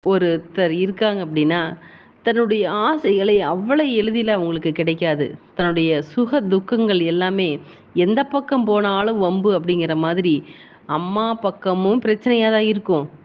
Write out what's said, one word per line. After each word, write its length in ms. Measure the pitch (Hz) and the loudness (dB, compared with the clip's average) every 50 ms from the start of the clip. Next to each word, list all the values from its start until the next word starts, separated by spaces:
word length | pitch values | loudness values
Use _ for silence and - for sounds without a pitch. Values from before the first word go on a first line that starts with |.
| _ | _
ஒருத்தர் 680 | 190 190 185 180 175 165 160 165 - - - 185 170 | 2 2 2 2 2 0 -2 -4 -8 -4 -2 0 0
இருக்காங்க 480 | 160 175 185 185 196 185 226 214 208 196 180 | 0 0 -2 -2 -2 0 0 0 0 -2 -6
அப்படின்னா, 380 | 156 156 156 151 151 165 175 165 165 175 165 - - - - - - _ _ _ | -2 0 2 2 2 2 0 -2 -4 -8 -12 -16 -20 -20 -20 -20 -20 _ _ _
தன்னுடைய 400 | 233 226 233 233 214 220 214 202 170 | -2 0 0 0 0 0 0 0 -2
ஆசைகளை 640 | 156 208 214 247 320 302 - 190 196 196 190 208 208 202 | -2 0 0 0 0 0 0 0 0 2 2 2 2 2
அவ்வளவு 480 | 180 143 165 185 202 226 277 302 311 277 | 2 0 -2 -4 -2 0 0 2 2 2
எளிதில 440 | 247 220 208 220 220 233 226 214 214 | 0 0 0 0 0 -2 0 0 0
அவங்களுக்கு 380 | 196 175 170 165 165 160 165 | 0 0 -2 -4 -2 -2 -4
கிடைக்காது. 540 | 160 160 165 165 165 165 175 165 151 147 143 - - - - - - | -2 0 -2 -2 -2 0 0 -2 0 0 -2 -4 -4 -12 -18 -16 -6
தன்னுடைய 480 | - 180 175 170 170 160 160 160 147 | -2 -2 0 2 2 2 2 2 0
சுக 400 | 143 151 - - 247 233 254 294 | -2 -4 -2 -2 -2 0 0 -2
துக்கங்கள் 580 | 214 190 185 190 190 - 240 226 226 214 202 180 | 0 2 0 0 0 0 -2 0 2 2 2 2
எல்லாமே 500 | 170 165 165 175 185 185 190 196 190 170 143 - - - - - - - - | 0 0 0 0 0 0 0 0 0 -2 -2 -4 -8 -16 -20 -20 -20 -6 0
எந்த 260 | 165 175 180 220 247 277 | 0 2 2 2 0 0
பக்கம் 420 | 277 - 277 269 277 277 262 233 | 0 -2 -4 -2 0 -2 0 0
போனாலும் 540 | 208 208 208 208 202 196 196 202 214 233 214 | 2 2 2 2 0 0 0 0 0 0 0
வம்பு 300 | 190 175 180 190 190 208 | 0 0 0 0 2 2
அப்படிங்கிற 440 | 202 170 160 175 180 175 165 160 160 | 0 2 0 0 0 0 0 0 0
மாதிரி 400 | 156 160 160 170 180 185 180 156 139 - - - - - - - - _ | 0 0 0 0 0 2 0 0 0 -2 -8 -20 -20 -20 -20 -20 -20 _
அம்மா 420 | - 147 156 175 180 196 208 220 226 226 | -6 -4 -4 -4 -4 -4 -2 -2 -2 -4
பக்கமும் 680 | 226 - 196 185 - - 190 180 185 190 190 214 254 | -2 -4 -6 -6 -4 -4 -2 0 0 2 2 2 2
பிரச்சனையா 500 | 233 226 214 214 - 254 240 233 220 220 | 0 0 -2 0 0 0 2 2 2 2
தான் 180 | 220 214 220 214 | 2 2 2 2
இருக்கும் 340 | 214 202 202 - 185 151 143 147 - - - | 0 -2 0 0 0 0 0 -4 -10 -20 -20